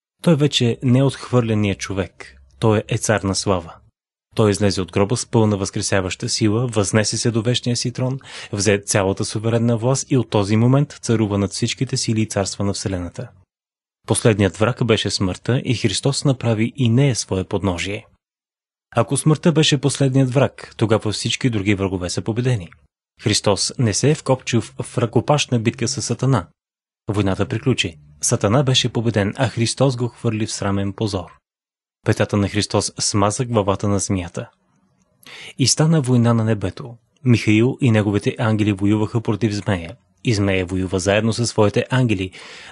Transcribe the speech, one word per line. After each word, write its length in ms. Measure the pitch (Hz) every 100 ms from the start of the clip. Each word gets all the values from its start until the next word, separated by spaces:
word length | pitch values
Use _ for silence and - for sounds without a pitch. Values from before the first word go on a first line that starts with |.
| _ _
Той 140 | - 147
вече 420 | 147 - 120 113
не 160 | 131 123
е 60 |
отхвърленият 760 | 139 - - 123 113 107 104 95
човек. 580 | - 98 87 - - - - -
Той 240 | 113 107 -
е 100 | 113
цар 220 | - 107
на 140 | 98
слава. 400 | 92 - 90 82 - _ _ _ _ _
Той 160 | - 110
излезе 300 | 95 104 95
от 120 | 90
гроба 240 | 98 101 120
с 100 | -
пълна 300 | 117 107 101
възкресяваща 720 | 98 110 98 101 92 - 123
сила, 380 | - 110 107 127
възнесе 520 | 110 98 110 104 110
се 120 | 120
до 120 | 113
вечния 340 | 110 120 123 120
си 160 | 127
трон, 260 | 120 127 131 - - -
взе 260 | 98 101 101
цялата 460 | - 113 95 98
суверенна 520 | 104 110 113 113 117 117
власт 340 | 120 135 -
и 60 | 135
от 140 | 113
този 260 | 110 98 110
момент 420 | 120 135 143 -
царува 360 | - 110 107 101
над 120 | 98
всичките 460 | - 117 - 131 131
сили 240 | - 110
и 60 | 110
царства 380 | 101 98 -
на 80 | 101
Вселената. 560 | 98 98 92 85 - - 92 _ _ _ _ _ _ -
Последният 500 | 113 123 104 98 -
враг 280 | 107 123 117
беше 240 | 107 101
смъртта 520 | - 95 90 - 123
и 100 | -
Христос 500 | 113 113 95 139 139
направи 480 | 147 123 117 107 117 -
и 120 | 120
нея 280 | 117 143 113
свое 280 | - 95
подножие. 640 | 92 101 95 85 90 107 - _ _ _ _ _ _ _ _ -
Ако 200 | 113 139
смъртта 360 | 156 147 180
беше 260 | 151 156 139
последният 560 | 135 - 139 131 131
враг, 400 | 127 123 - - -
тогава 360 | 104 107 107
всички 380 | 101 120 - 131
други 240 | 110 98
врагове 360 | 98 98 92 87
са 120 | -
победени. 460 | 95 110 127 120 82 - _ _ _ _
Христос 500 | 107 104 - 98 - -
не 160 | 117
се 160 | 95 131
е 40 |
вкопчил 460 | 156 - 127 - 117
в 380 | - - - -
ръкопашна 600 | 113 - - 147 - 123
битка 300 | 110 - 113
с 140 | -
Сатана. 440 | - 120 131 123 80 _ _ _ _ _ -
Войната 380 | 101 98 92 98
приключи. 520 | 113 131 120 95 - - -
Сатана 420 | - 117 101 123
беше 260 | 131 127 117
победен, 460 | 120 113 107 101 -
а 120 | 117
Христос 480 | - 117 - 135 120
го 120 | 120
хвърли 380 | - 117 107 110
в 60 |
срамен 400 | - 101 98 98
позор. 440 | 95 110 95 87 _ _ _ _ _ _ _ -
Петата 300 | 107 107 104
на 120 | 98
Христос 440 | 104 98 107 - -
смаза 440 | - 104 101 -
главата 440 | 120 117 98 95 107
на 100 | 101
змията. 520 | - 98 85 - - _ _ _ _ _ _ _ - - - -
И 80 | 135
стана 340 | - 156 165
война 340 | 123 123 117
на 100 | 117
небето. 500 | 110 107 92 - 120 120 _ _
Михаил 540 | 131 113 - 107 120 -
и 100 | 127
неговите 440 | 110 107 101 127 -
ангели 340 | 117 110 104
воюваха 480 | 98 101 107 107 117
против 320 | 107 104 113
змея. 440 | 104 98 92 82 - _ _
И 100 | 131
змея 320 | 104 101 95 87
воюва 320 | 92 92 95
заедно 340 | 95 104 113
със 180 | 107 117
своите 340 | - 104 120 -
ангели, 400 | 127 123 98 92 - - - -